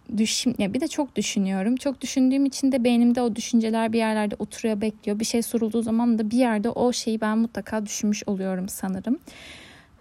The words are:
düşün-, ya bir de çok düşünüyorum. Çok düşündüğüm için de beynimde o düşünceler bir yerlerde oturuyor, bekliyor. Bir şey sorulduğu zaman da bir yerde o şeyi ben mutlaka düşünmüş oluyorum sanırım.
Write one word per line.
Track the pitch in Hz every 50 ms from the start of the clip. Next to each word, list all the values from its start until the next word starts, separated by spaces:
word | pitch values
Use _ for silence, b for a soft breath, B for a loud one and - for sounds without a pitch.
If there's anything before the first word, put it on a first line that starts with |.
| _ - 226 202
düşün-, | 220 214 - - - 247 - -
ya | 202 190 208
bir | 254
de | 330 302
çok | - - 294 - -
düşünüyorum. | - 214 - - 214 196 190 190 190 190 220 254
Çok | 262 - 285 254 -
düşündüğüm | - 240 - 269 254 262 262 277 277
için | 269 262 - - 269
de | 254 262 233
beynimde | 247 240 233 240 240 240 254
o | 247 240 202
düşünceler | - - - - 233 220 220 220 226 226 226 220
bir | 233
yerlerde | 220 220 220 214 208 208 208 -
oturuyor, | 208 - - - - 226 214 202
bekliyor. | 220 214 214 - - 208 208 208
Bir | 226
şey | - - 233
sorulduğu | 226 - - 233 226 214 220 233
zaman | 226 226 226 226 240 240 226 214
da | 226 208
bir | 226 247
yerde | 262 240 220 208 202 233
o | - - 240 247 240
şeyi | - - 233 220 220
ben | 220 214 220 220
mutlaka | 226 233 - 202 196 - 226 220 208
düşünmüş | 202 - - - 208 208 208 - -
oluyorum | 202 185 190 190 185 185 185 202
sanırım. | - - - 190 185 190 - 226 254 339 B B B B B B B B B B B B B B B -